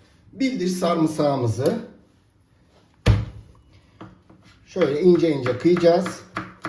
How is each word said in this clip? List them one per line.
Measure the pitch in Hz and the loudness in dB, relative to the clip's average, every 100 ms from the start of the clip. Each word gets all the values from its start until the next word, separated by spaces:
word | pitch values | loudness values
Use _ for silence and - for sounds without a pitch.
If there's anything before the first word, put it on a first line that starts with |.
| _ _ _ | _ _ _
bir | - 262 185 | -4 -4 -2
diş | 180 | -4
sarımsağımızı | 185 170 165 156 - 147 135 117 107 147 233 - - _ _ _ _ _ _ _ _ _ _ - - - - - - _ _ _ - - - _ - _ _ _ | -2 -2 0 0 0 -2 0 -2 -2 -2 -2 -10 -20 _ _ _ _ _ _ _ _ _ _ 0 0 -2 -14 -20 -20 _ _ _ -20 -20 -20 _ -20 _ _ _
şöyle | 190 151 143 | -2 -2 2
ince | 185 170 165 | 4 4 2
ince | 139 123 117 | 0 -2 0
kıyacağız. | 170 180 170 175 185 - - - - - | 2 4 4 2 0 -10 -14 -14 -14 -14